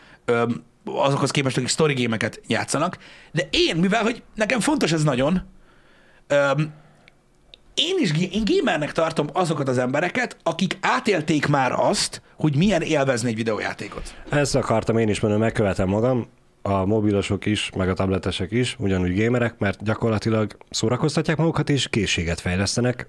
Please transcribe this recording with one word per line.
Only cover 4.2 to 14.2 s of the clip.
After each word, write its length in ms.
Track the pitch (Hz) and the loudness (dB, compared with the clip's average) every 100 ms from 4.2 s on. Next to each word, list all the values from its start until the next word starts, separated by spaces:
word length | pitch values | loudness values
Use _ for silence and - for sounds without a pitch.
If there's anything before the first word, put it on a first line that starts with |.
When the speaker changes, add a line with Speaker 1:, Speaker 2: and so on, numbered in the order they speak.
| - - | -10 -4
Speaker 1:
nekem 240 | 214 254 | 0 0
fontos 320 | 202 302 190 | 2 2 2
ez 120 | 160 | 2
nagyon, 380 | 151 127 135 185 - - - - - - - - - | 2 2 2 0 -4 -14 -20 -20 -20 -20 -20 -20 0
öm, 460 | 143 139 139 156 - - - - _ _ _ _ - - | 2 2 2 -2 -6 -20 -20 -20 _ _ _ _ -20 -8
én 220 | - 302 381 | -4 -2 0
is 120 | 220 | 0
gé-, 180 | 151 185 | 0 0
én 100 | 202 226 | -2 0
gamernek 460 | 370 277 165 147 | 2 2 0 -2
tartom 360 | - 160 156 147 | 0 0 0 -2
azokat 340 | - 175 156 135 | 0 0 0 0
az 100 | 127 | 0
embereket, 600 | 123 139 175 247 240 - | 0 0 -2 -2 -4 -4
akik 340 | - 160 190 - | -4 -2 -2 0
átélték 680 | 190 247 247 185 151 156 139 | 0 0 2 0 2 0 2
már 240 | 143 127 | 2 2
azt, 500 | - 127 202 - - - - | 2 2 0 -2 -6 -18 -2
hogy 200 | 131 135 | 0 2
milyen 260 | 196 175 | 2 2
élvezni 480 | 156 156 135 120 120 | 0 2 2 2 0
egy 60 | 110 | -2
videójátékot. 800 | 113 104 95 90 104 - - - | -2 -2 -4 -6 -10 -12 -14 -16